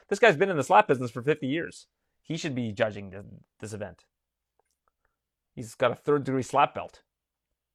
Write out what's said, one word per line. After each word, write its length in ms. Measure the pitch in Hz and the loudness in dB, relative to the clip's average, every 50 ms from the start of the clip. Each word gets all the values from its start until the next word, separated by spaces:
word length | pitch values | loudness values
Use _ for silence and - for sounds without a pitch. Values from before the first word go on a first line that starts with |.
| _ - | _ -6
This 100 | 202 - | 0 4
guy's 200 | 247 220 165 139 | 6 6 6 4
been 100 | 196 196 | 2 0
in 80 | 180 | 0
the 80 | 147 127 | 0 2
slap 240 | - 185 208 208 - | 6 6 6 6 6
business 220 | 143 123 127 117 | 2 0 -2 -4
for 100 | - 131 | -8 -4
fifty 280 | 117 147 156 - 143 127 | -2 -2 0 0 -2 -4
years. 380 | 143 170 160 - - - - _ _ _ _ _ _ _ | -4 -4 -6 -8 -12 -18 -20 _ _ _ _ _ _ _
He 160 | _ - 156 165 | _ -10 -8 -6
should 160 | - 151 131 | -6 -4 -4
be 180 | 127 120 110 | -4 -4 -4
judging 380 | 101 110 113 107 101 101 101 95 | -2 -2 -2 -2 -2 -6 -12 -14
this, 160 | 95 101 - - - - - _ _ _ | -14 -16 -16 -18 -20 -20 -20 _ _ _
this 120 | 110 104 110 | -12 -12 -10
event. 320 | 101 104 90 82 - _ _ _ _ _ _ _ _ _ _ _ _ _ _ _ _ _ _ _ _ _ _ _ _ _ _ _ _ _ _ _ | -10 -10 -12 -12 -18 _ _ _ _ _ _ _ _ _ _ _ _ _ _ _ _ _ _ _ _ _ _ _ _ _ _ _ _ _ _ _
He's 200 | 131 120 110 - | -14 -14 -14 -4
got 180 | - 131 117 | -2 -2 -2
a 40 | 120 | -2
third 280 | - _ 147 147 147 131 | -2 _ 0 0 2 2
degree 180 | 135 131 131 | 0 -2 -2
slap 320 | 123 - - 135 147 - - | -2 0 2 2 2 2 0
belt." 280 | 101 87 - - _ _ _ _ _ _ _ _ _ _ _ _ _ _ _ | -6 -12 -12 -16 _ _ _ _ _ _ _ _ _ _ _ _ _ _ _